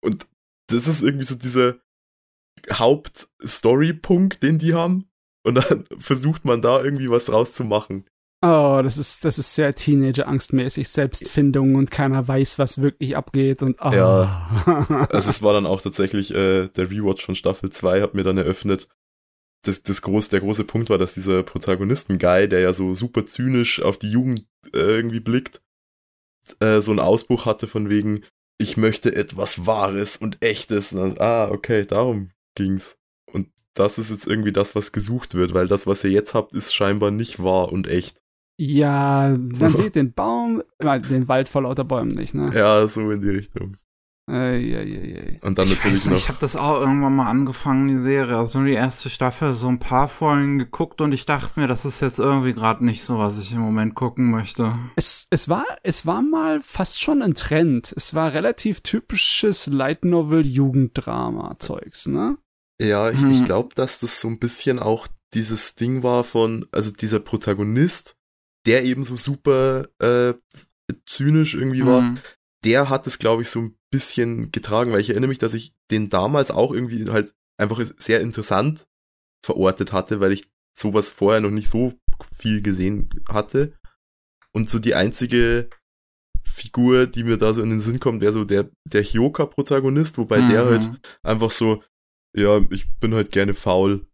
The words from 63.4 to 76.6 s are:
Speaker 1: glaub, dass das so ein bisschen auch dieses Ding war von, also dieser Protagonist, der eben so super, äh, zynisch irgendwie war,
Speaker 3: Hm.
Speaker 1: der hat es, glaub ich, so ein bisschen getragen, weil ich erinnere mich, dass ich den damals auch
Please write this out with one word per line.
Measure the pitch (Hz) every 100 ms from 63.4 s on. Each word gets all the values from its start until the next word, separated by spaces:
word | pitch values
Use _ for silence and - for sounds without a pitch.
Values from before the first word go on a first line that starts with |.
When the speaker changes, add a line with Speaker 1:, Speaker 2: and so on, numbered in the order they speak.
Speaker 1:
glaub, | 123 95 123
dass | - 127 -
das | 120 -
so | 117
ein | 113
bisschen | 120 - - 123
auch | 110 113 - - _
dieses | 113 110 110 -
Ding | - 117 131
war | 123 123
von, | 120 117 113 113 -
also | - 104
dieser | 104 110 107
Protagonist, | - 110 - 101 104 117 165 - - _ _ _ _ _ -
der | 120
eben | 127 127
so | 131 123
super, | - 139 - 135 135 131 135 _
äh, | 117 123 123 120 _ - - _ _ - _
zynisch | - 139 156 156
irgendwie | 147 131 127 127
war, | 127
Speaker 3:
Hm. | 123 123 - _ _ _
Speaker 1:
der | 110 120 139
hat | 135 -
es, | -
glaub | 113 117
ich, | 117
so | 117
ein | 113 _ _
bisschen | 139 - - 117 117 110
getragen, | - - 104 120
weil | 107
ich | 110
erinnere | 107 131
mich, | 131
dass | 120
ich | 117 117 _ _
den | 110 104
damals | 98 95 147 135
auch | -